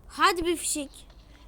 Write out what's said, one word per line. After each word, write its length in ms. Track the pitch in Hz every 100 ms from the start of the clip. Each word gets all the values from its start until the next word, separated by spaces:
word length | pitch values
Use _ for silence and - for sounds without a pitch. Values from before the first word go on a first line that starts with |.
| -
Hadi 380 | - 349 359 339
bir 100 | 320
fişek. 340 | - 311 269 - - - - -